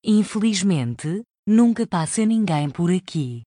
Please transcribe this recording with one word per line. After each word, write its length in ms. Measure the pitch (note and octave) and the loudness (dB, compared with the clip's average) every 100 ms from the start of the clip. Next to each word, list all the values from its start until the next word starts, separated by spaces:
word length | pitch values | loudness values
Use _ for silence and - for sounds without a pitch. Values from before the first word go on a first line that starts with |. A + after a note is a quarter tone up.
Infelizmente, 1200 | - G#3+ G3 A3 A3 G3 G3 D#3+ A#2+ A#2 D3+ F#3+ A#3+ _ - | 2 2 2 -2 -2 0 0 0 -2 -6 -6 -6 -10 _ 2
nunca 400 | A3 A#3+ A#3 A3+ | 4 4 2 -2
passa 360 | F3 D#3 - | -2 -2 -2
ninguém 460 | A3 A3+ G3+ D3+ D3 | 0 0 0 0 -2
por 220 | C#3 E3+ | -2 0
aqui. 500 | F#3 - D#3+ B2+ A#2+ | 0 -2 -6 -4 -8